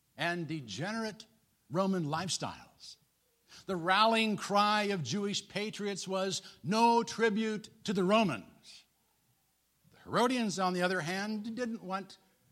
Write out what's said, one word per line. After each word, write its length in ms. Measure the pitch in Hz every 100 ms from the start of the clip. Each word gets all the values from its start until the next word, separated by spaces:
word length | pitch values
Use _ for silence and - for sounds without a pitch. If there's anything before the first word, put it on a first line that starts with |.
| _ -
and 320 | 165 175 151
degenerate 800 | 160 113 95 190 226 220 180 - _ _ _ _
Roman 360 | 160 196 185 147
lifestyles. 920 | 160 185 - 107 76 - _ - - _ _ _ _ _ - -
The 100 | 180
rallying 600 | 170 190 226 226 220 196
cry 480 | - 202 208 214
of 180 | 202 196
Jewish 440 | 120 202 202 190 -
patriots 600 | 196 208 - 202 196 185
was, 340 | 190 190 165 - -
"No 400 | 143 220 233 233
tribute 680 | - - 226 208 220 214 - -
to 80 | -
the 120 | 196
Romans." 800 | 185 220 196 110 - - - - _ _ _ _ _ _ _ _ _ _ _
The 60 | _ -
Herodians, 480 | 185 240 254 220 165
on 160 | 185
the 80 | 180
other 180 | 180 185
hand, 560 | 156 190 208 214 226 226
didn't 260 | 240 226
want 360 | 185 190 190 - _ _ _